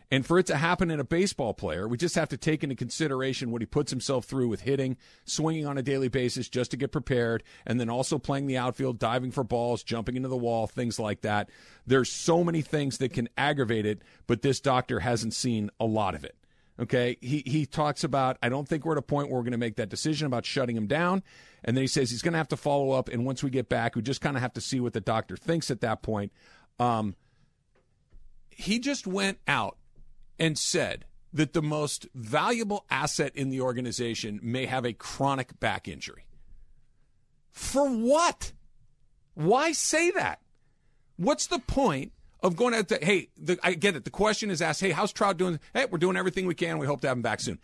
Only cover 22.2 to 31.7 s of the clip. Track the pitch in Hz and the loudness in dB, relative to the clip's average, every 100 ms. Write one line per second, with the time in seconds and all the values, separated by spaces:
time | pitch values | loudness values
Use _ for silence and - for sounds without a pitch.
22.2 | 175 165 156 143 147 143 135 131 - 117 | 0 0 -2 -2 0 2 2 0 0 -2
23.2 | 127 127 139 127 113 120 117 120 110 135 | -2 -2 -2 -2 0 0 0 -2 -2 -2
24.2 | 156 135 127 117 - 131 120 110 98 110 | 0 0 -2 -4 -4 -2 0 -2 0 0
25.2 | - 95 - 170 - 127 117 110 - 107 | -2 -6 -2 -2 -2 -2 -2 -2 -2 -2
26.2 | 101 - - - _ - 120 113 107 90 | -4 -10 -20 -20 _ 0 2 2 0 -6
27.2 | _ _ _ _ _ _ _ _ _ - | _ _ _ _ _ _ _ _ _ -20
28.2 | - - - - 175 233 254 277 185 190 | -20 -20 -20 -8 -2 0 0 -4 -4 -2
29.2 | 196 196 - 135 98 - - - - - | -2 -2 -2 0 0 -6 -20 -20 -20 -20
30.2 | - - 165 143 - 165 107 - - - | -18 0 0 2 0 0 0 -4 -12 -20
31.2 | - 143 151 165 151 | -6 0 0 0 0